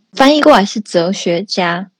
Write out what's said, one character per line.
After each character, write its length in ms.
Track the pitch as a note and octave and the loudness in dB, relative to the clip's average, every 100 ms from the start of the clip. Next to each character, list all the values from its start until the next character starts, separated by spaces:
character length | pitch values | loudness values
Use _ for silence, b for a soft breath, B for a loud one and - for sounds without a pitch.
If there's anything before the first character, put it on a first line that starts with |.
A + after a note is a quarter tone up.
| _ | _
翻 240 | - C4 D4+ | 0 2 4
译 60 | |
过 100 | D4 | 4
来 140 | A#3+ G3 | 4 2
是 160 | A#3 | -4
哲 300 | - F3 E3+ | -4 -2 -2
学 280 | G3 - E3+ | -4 -4 -4
家 480 | G3+ - F3 E3+ G3 _ | -4 -4 -4 -4 -8 _